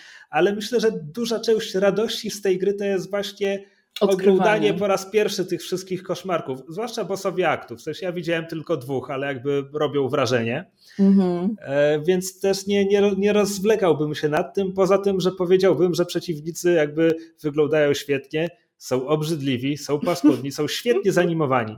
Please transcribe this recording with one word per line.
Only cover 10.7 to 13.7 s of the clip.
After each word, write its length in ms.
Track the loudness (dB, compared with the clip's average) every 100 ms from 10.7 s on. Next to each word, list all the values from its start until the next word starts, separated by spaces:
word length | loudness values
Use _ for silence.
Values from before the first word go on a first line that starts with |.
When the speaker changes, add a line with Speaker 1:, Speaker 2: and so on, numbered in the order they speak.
| _ _ 2
Speaker 2:
Mhm. 560 | 4 6 4 2 -2 -4
Speaker 1:
E, 400 | -2 2 2 2
więc 380 | 2 0 -2 -4
też 280 | -2 -2 0
nie, 180 | 0 4
nie, 260 | 4 4 2
nie 160 | 2
rozwlekałbym 840 | 2 2 0 0